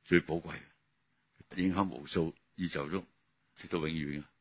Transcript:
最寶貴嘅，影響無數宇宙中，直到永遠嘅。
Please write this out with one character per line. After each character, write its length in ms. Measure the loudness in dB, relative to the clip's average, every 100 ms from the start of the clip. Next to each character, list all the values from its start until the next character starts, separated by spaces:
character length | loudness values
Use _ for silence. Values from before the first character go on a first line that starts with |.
最 160 | 6 4
寶 160 | 4 -4
貴 240 | -4 -10 -12 _ _ _ _ _ _ _ -10
嘅， 80 | 0
影 160 | 2
響 140 | 4 0
無 180 | -2 -2
數 280 | 0 0 -2 _ -6
宇 120 | -2
宙 220 | -2 -2
中， 160 | -4 -6 _ _ _ _ -18
直 120 | -4
到 100 | 0
永 80 | 0
遠 360 | -2 -4 -6
嘅。 20 | -10 _